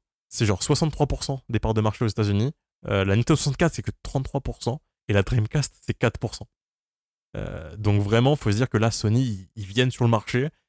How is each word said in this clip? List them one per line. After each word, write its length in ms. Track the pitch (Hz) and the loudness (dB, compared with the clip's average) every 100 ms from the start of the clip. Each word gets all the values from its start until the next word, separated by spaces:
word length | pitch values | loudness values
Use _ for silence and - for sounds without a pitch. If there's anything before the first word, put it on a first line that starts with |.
| _ _ - | _ _ -8
c'est 160 | - | -2
genre 200 | 107 92 | 0 0
soixante-trois 420 | - 147 160 - 147 | 2 2 0 0 -2
pour 160 | 139 | 0
cent 200 | - 135 - | -4 -6 -4
des 120 | 113 | -4
parts 140 | 110 | 0
de 60 | 110 | 2
marché 240 | 107 - | 0 0
aux 40 | 117 | -2
États-Unis. 440 | 107 104 101 123 - _ _ - | 0 0 2 0 -4 _ _ -2
Euh, 160 | 101 | 0
la 100 | 95 | 2
Nintendo 220 | 101 123 151 | 2 4 2
soixante-quatre, 380 | 147 131 170 | 2 2 0
c'est 80 | - | 0
que 100 | - - | -8 -10
trente-trois 380 | - 139 135 139 | -6 -6 -4 -6
pour 200 | - - | -6 -6
cent. 200 | - 135 _ _ - | -4 -4 _ _ 0
Et 40 | |
la 100 | 101 | 0
Dreamcast, 500 | 95 120 107 151 - - | 2 0 0 0 -2 -4
c'est 120 | - | -8
quatre 240 | - 120 - | 0 0 -2
pour 160 | 110 | -8
cent. 140 | - - _ _ _ _ _ _ _ _ - | -8 -14 _ _ _ _ _ _ _ _ -10
Euh, 400 | - - 80 110 | -8 -10 -12 -4
donc 260 | 104 101 | 0 2
vraiment, 320 | 101 113 127 | 4 4 4
faut 160 | 147 - | 2 0
se 60 | 104 | 0
dire 120 | 127 | 0
que 80 | 104 | 2
là, 140 | 113 | 0
Sony, 320 | - 107 113 | 0 0 2
ils, 260 | 127 98 92 | 0 -4 -12
ils 100 | - | -14
viennent 280 | 98 104 127 | -6 0 0
sur 100 | - | 2
le 80 | 120 | 2
marché. 380 | 113 - 123 143 _ | 2 0 -2 -2 _